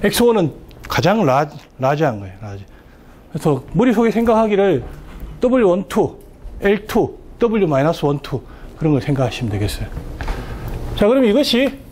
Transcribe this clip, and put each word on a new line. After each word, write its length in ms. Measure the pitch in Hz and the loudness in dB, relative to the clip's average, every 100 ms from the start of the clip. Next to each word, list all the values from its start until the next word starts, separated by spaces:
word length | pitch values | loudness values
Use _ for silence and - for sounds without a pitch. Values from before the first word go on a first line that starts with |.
엑스 180 | 208 202 | 0 2
원은 320 | 240 226 165 - - - - | 2 4 0 -4 -18 -20 -6
가장 380 | - 135 220 170 | 0 2 2 4
라-, 240 | 131 151 - - - | 2 0 -6 -20 -4
라지한 400 | 131 147 156 110 | -2 2 0 -2
거예요, 140 | 95 95 | -10 -14
라지. 240 | 107 98 98 - - - - - - | -14 -14 -16 -20 -20 -20 -20 -20 -12
그래서 320 | 156 165 135 - | -4 0 0 -2
머릿속에 380 | 156 254 214 233 | 0 2 4 2
생각하기를 720 | 214 233 220 220 202 196 143 113 - - - - - | 2 2 4 4 2 2 2 -2 -14 -16 -14 -14 -2
더블유 260 | 254 254 208 | 2 4 4
원, 200 | 180 185 | 2 0
투, 300 | - 160 - - - - - | 0 0 -2 -20 -18 -16 -2
엘투, 560 | 202 208 - 233 143 - - - | 0 0 0 0 0 -4 -20 -2
더블유 280 | 233 220 180 | 0 2 2
마이너스 380 | 135 143 170 151 | 2 2 0 0
원, 140 | 143 | -2
투. 220 | - 127 - - - - | -4 -8 -10 -18 -18 -4
그런 160 | 160 | 0
걸 80 | 143 | 0
생각하시면 500 | 131 135 127 - 120 | 0 0 -2 -2 -4
되겠어요. 360 | 101 104 - 104 - - - - - - - - - - - | -2 -4 -4 -8 -10 -10 -8 -6 -6 -8 -10 -8 -8 -8 0
자, 120 | 302 | 2
그럼 180 | 269 247 | 4 4
이것이 520 | 214 285 233 269 - - | 4 2 2 0 -2 -18